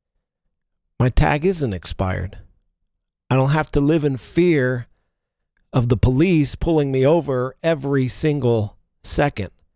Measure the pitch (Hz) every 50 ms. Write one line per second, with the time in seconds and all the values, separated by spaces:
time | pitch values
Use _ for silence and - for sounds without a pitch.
0 | _ _ _ _ _ _ _ _ _ _ _ _ _ _ _ _ _ _ _ -
1 | 120 127 - - 156 156 147 151 147 185 190 170 147 120 98 85 - - - -
2 | 95 92 92 92 90 92 - - - - _ _ _ _ _ _ _ _ _ _
3 | _ _ _ _ _ - 131 135 131 139 147 160 151 - - 147 143 143 160 165
4 | 143 147 135 127 - - - 170 175 180 165 147 127 127 127 120 120 - _ _
5 | _ _ _ _ _ _ _ _ _ _ _ _ _ _ - - 117 120 120 98
6 | - 131 127 131 160 196 180 156 143 131 - - - 175 165 156 143 139 135 131
7 | 131 139 160 175 143 127 135 127 123 131 - _ - 165 165 143 135 139 139 135
8 | 131 131 - - - 156 147 147 131 120 117 113 104 104 - _ _ _ _ _
9 | - - - - 147 143 - - 98 87 - _ _ _ _